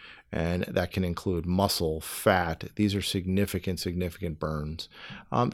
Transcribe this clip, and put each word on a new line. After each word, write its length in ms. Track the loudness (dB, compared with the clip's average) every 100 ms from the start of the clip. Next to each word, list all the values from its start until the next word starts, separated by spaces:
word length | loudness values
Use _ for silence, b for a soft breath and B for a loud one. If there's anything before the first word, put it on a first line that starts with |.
| B B B
And 340 | -2 0 0
that 280 | 0 0 0
can 120 | 0
include 420 | -2 -2 -2 -2 0
muscle, 560 | 2 2 2 0 -2
fat. 600 | -6 0 6 6 4 -2 -6
These 200 | 2 2
are 60 | 2
significant, 800 | 0 -2 2 2 2 0 -2 -4
significant 580 | -2 -2 -2 -2 -6 -4
burns. 520 | -2 -2 -4 -6 -10 B B B B
Um, 200 | 0 0